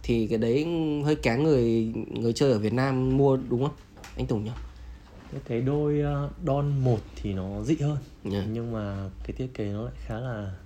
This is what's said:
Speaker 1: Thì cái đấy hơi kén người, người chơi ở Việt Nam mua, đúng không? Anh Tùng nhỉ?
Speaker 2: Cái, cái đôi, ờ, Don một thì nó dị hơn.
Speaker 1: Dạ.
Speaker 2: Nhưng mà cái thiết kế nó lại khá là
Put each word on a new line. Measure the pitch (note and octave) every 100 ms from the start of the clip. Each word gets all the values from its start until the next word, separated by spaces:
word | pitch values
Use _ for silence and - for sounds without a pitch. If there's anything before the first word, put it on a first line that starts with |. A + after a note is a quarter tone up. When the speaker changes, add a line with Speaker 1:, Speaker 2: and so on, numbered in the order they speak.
Speaker 1:
Thì | - A#2 G#2+
cái | A2
đấy | A#2 B2+ D#3+ E3+ D#3 D3
hơi | C#3+ D3+
kén | C3 A#2
người, | D#3 C#3 A#2 A2+ A2+ A2+ -
người | A#2 A#2
chơi | A2+ C#3+
ở | A#2
Việt | G#2+
Nam | A#2 C3+ C3 C3 C3
mua, | C#3 C3
đúng | C3 A#2+
không? | C#3+ - - - - -
Anh | B2+
Tùng | A#2
nhỉ? | G#2+ A#2+ - - - - - - -
Speaker 2:
Cái, | C#3
cái | - A#2
đôi, | C3 D3 D3 D3
ờ, | D3 C#3+ C#3+ - F3
Don | C#3 C#3+ C#3+
một | C3 A2+ - -
thì | G#2
nó | F#2+ F#2 G2+
dị | A2+ D#3
hơn. | D3 D3 - -
Speaker 1:
Dạ. | - G2+ G2
Speaker 2:
Nhưng | A2 A#2
mà | A2+ G2+ G2 F#2+ -
cái | - A#2+
thiết | C3
kế | B2+ G#2
nó | G2+
lại | A#2+ B2 -
khá | A2
là | B2+ A2+ G2+ F#2